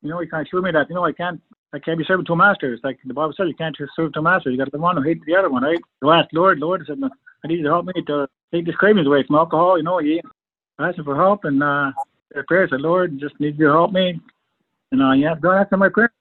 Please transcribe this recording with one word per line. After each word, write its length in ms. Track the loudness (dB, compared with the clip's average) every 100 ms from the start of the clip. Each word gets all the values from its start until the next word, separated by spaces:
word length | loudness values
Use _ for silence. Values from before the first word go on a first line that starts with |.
You 80 | -10
know, 80 | -8
He 80 | -8
kinda 200 | -8 -6
showed 140 | -4
me 80 | 0
that, 160 | 0 0
you 60 | -2
know, 80 |
I 80 | -4
can't, 280 | -2 -6 -8 _ _ _
I 40 | -12
can't 200 | -6 -4
be 60 |
serving 200 | 0 0
two 100 | 0
masters. 460 | 4 4 4 -2 -6
Like 160 | -6 -8
the 80 | -10
Bible 220 | -4 -4 -2
says, 120 | -4
you 60 |
can't 220 | -4 -8 -8 -12
serve 180 | -4 -4
two 80 | -2
masters. 300 | 0 0 0
You 60 | -4
gotta 120 | -4
love 100 | -2
one 140 | -2 0
and 80 | -2
hate 160 | -2 0
the 100 | 0
other 140 | 2
one, 120 | 0
right? 180 | 0 -2 -4 _
So 80 | 2
I 120 | 2
asked 120 | 2
Lord, 280 | 2 2 2
"Lord," 220 | 0 -4
I 40 | -6
said, 120 | -6 -6 -8 _ _
"I 40 | -6
need 100 | -4
you 60 |
to 40 | 0
help 160 | -2
me 80 | -2 -8 -4
to 200 | -4 -4 _ _
take 120 | -6
these 100 | -6 0
cravings 300 | 4 4 4
away 160 | 2
from 120 | 4 2
alcohol." 400 | 2 2 2 2
You 80 |
know, 140 | 0 -2
he 240 | 0 -2 -4 _ _ _ _ _
asked 240 | -6 -6
for 100 | -6
help 300 | 0 2 2
and, 180 | 0 0
uh, 300 | 0 0 -2 -6 -12 _ _
a 80 | -12
prayer. 200 | 0 2
I 60 | 2
said, 100 | 0
"Lord, 380 | 0 0 0 -4
just 200 | -10 _
need 200 | -6 2
you 80 | 4
to 60 |
help 200 | 4 2
me." 260 | 2 -2 -4 _ _ _ _ _ _ _
And, 100 | 0
uh, 100 | 4
yeah, 220 | 4 2 0
God 200 | 2 2
answered 180 | 2 2
my 140 | 2
prayer. 200 | 2 0 _